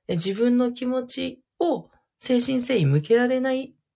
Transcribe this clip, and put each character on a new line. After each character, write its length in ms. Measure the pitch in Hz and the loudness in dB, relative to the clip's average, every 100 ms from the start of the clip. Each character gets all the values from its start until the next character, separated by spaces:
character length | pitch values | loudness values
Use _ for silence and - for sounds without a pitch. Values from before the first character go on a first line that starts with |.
| - | -6
え、 60 | |
自 200 | 175 185 | -4 -2
分 240 | 196 240 247 | 0 2 2
の 140 | 247 | 0
気 140 | 247 254 | -2 -4
持 180 | 254 | -4
ち 380 | 247 262 262 254 _ - | -4 -6 -8 -10 _ -2
を 300 | 349 233 - _ _ _ | -2 -2 -6 _ _ _
誠 200 | - 247 | 0 0
心 180 | 247 262 | 2 -2
誠 160 | 247 | 0
意 120 | 240 139 | 2 4
向 140 | 147 | 2
け 160 | 147 233 | 2 2
ら 120 | 247 | 2
れ 120 | 254 | 0
な 120 | 262 | 0
い 120 | 262 | -2
っ 80 | 262 _ _ | -6 _ _